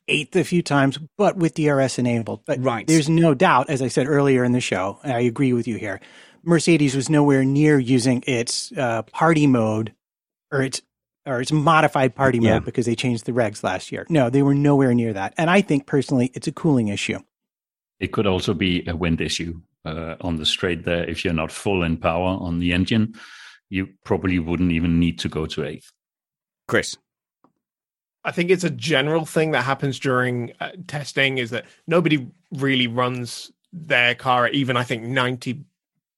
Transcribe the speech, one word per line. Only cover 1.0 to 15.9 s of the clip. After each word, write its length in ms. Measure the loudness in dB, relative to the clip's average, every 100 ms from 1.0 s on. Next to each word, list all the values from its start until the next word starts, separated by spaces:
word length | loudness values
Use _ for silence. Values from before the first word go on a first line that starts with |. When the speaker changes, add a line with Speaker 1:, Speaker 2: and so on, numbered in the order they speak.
| -8 0
Speaker 1:
but 180 | 0 2
with 200 | -2 0
D 120 | 0
R 120 | 2
S 180 | 0 0
enabled. 440 | 0 0 -4 -8 -6
But 160 | -4
Speaker 2:
Right. 240 | -2 -2 2
Speaker 1:
there's 240 | 2 4
no 240 | 4 4
doubt, 380 | 4 4 4 2
as 100 | -2
I 60 | -2
said 200 | 0 2
earlier 360 | 2 4 4
in 80 | 2
the 80 | 0
show, 400 | 0 -2 -4 -6
and 120 | -4
I 80 | -2
agree 300 | 0 0 0
with 140 | 0 -2
you 100 | -6
here, 220 | -8 -10 -14 -20 -20 _
Mercedes 520 | 0 2 4 4 2 0
was 140 | 2
nowhere 340 | 4 4 4
near 360 | 2 4 4 4
using 440 | 4 2 2 0 0
its, 440 | -2 -2 -6 -8
uh, 280 | -4 -2 -2
party 440 | -6 0 2 4 4
mode 480 | 4 2 -2 -4 -10 _ _ _ _ _
or 100 | -4
its, 220 | -4 -6 -14 _ _ _ -8
or 160 | -6
its 100 | -2
modified 640 | 0 4 4 4 2 0
party 260 | 2 2 4
mode 100 | 2
Speaker 2:
Yeah. 100 | 2
Speaker 1:
because 260 | -2 -4 -4
they 100 | -2
changed 300 | -2 -4 -4
the 60 |
regs 320 | -2 -2 -4
last 280 | -4 -4 -6
year. 140 | -10 0
No, 220 | 2 4
they 140 | 4
were 100 | 2
nowhere 400 | 4 4 4 4
near 200 | 2 0
that. 200 | -4 -6 -2
And 120 | 2
I 120 | 2
think 260 | 2 -2
personally 420 | 0